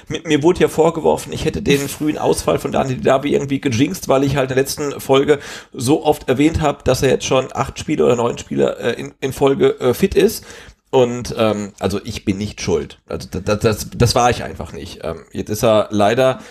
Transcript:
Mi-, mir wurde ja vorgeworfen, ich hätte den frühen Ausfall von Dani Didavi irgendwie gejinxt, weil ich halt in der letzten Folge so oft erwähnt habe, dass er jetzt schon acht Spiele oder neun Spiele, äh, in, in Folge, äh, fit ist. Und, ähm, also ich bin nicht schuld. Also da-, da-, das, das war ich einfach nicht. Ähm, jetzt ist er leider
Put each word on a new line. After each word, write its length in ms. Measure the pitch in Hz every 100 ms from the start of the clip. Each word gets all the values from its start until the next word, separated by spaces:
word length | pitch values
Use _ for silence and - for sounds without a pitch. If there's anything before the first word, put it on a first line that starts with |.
| -
Mi-, 140 | 156 165
mir 180 | 151
wurde 160 | 156 180
ja 60 | 151
vorgeworfen, 680 | - 160 160 151 151 -
ich 100 | 160
hätte 200 | 160 151
den 260 | 110 143 139
frühen 300 | - 156 151
Ausfall 400 | - 160 - 143
von 120 | 139
Dani 240 | 143 135 127
Didavi 380 | 135 135 143
irgendwie 260 | 143 139 135
gejinxt, 480 | 143 113 147 190 -
weil 140 | 135
ich 120 | 139 139
halt 160 | 131
in 40 | 127
der 80 |
letzten 380 | 139 - 143 117
Folge 380 | - 135 147 143 - - -
so 320 | 135 120 160 151
oft 240 | 151 -
erwähnt 320 | 123 151 160
habe, 160 | 156 143
dass 180 | - 131
er 80 | 135
jetzt 160 | 135 -
schon 220 | 135 127
acht 280 | - 135 -
Spiele 260 | - 151 147
oder 100 | 120
neun 220 | 117 -
Spiele, 400 | - 69 - -
äh, 140 | 127
in, 220 | 117 139 -
in 140 | 139
Folge, 460 | - 139 139 139 -
äh, 120 | 127 120
fit 180 | 196
ist. 320 | - 190 - - - - - _
Und, 420 | 135 123 123 113 120
ähm, 380 | 110 104 101 -
also 200 | 98 101
ich 200 | - -
bin 140 | - 95
nicht 240 | 104 -
schuld. 380 | - 82 69 - -
Also 180 | 80 -
da-, 80 | 101
da-, 160 | 90 104
das, 320 | 113 107 -
das 200 | - 120
war 160 | - 123
ich 140 | 113
einfach 280 | - - -
nicht. 280 | - 71 -
Ähm, 220 | - 82 -
jetzt 180 | - 92
ist 140 | 107
er 240 | 120 107 -
leider 500 | 104 104 120 131 127 -